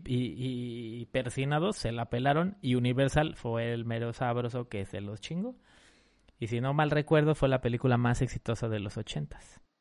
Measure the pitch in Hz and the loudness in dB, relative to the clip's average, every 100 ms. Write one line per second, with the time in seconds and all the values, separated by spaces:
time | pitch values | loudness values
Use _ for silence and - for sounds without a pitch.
0 | 156 123 123 82 131 123 123 117 117 117 | 0 0 0 -4 -4 -4 -6 -8 -8 -10
1 | 117 131 120 131 135 147 180 - 113 117 | -4 -4 -2 -2 0 2 0 -2 -4 -4
2 | 117 120 135 143 180 - 131 123 123 123 | -2 0 2 2 2 -2 0 2 4 4
3 | 135 151 156 - 120 117 117 117 117 117 | 4 4 0 -2 -4 -2 -2 -2 -2 -2
4 | 117 113 123 120 120 123 123 104 95 95 | -4 -2 -2 0 -2 -4 -6 -6 -6 -6
5 | 101 110 - 165 233 254 _ - - _ | -8 -8 -8 -6 -6 -10 _ -20 -20 _
6 | _ _ _ _ 110 120 131 147 151 147 | _ _ _ _ -4 -2 0 2 2 2
7 | 147 156 151 151 135 131 123 120 127 120 | 4 6 6 4 4 2 2 2 4 4
8 | 120 120 127 117 - 113 117 107 101 110 | 4 2 0 -2 -4 -2 -2 -2 -4 -6
9 | 104 - 147 - - - _ _ | -6 -6 -8 -10 -20 -20 _ _